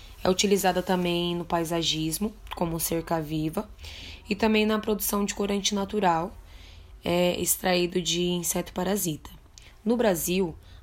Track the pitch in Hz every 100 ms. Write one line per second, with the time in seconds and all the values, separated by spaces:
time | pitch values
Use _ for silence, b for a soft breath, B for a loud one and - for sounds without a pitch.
0 | B B 180 185 202 196 185 180 180 185
1 | 180 170 175 175 170 170 160 170 151 156
2 | 156 156 214 - - - 170 165 - 165
3 | 165 170 151 156 156 180 220 - B B
4 | B B - 202 220 214 214 214 214 208
5 | - 208 202 - 202 202 196 202 196 214
6 | 190 165 190 - B B B B B -
7 | - 175 175 - 175 - 185 180 175 185
8 | 160 170 175 175 170 180 175 - 180 208
9 | 175 147 - - - B B B 214 233
10 | 226 170 - 180 175 - B B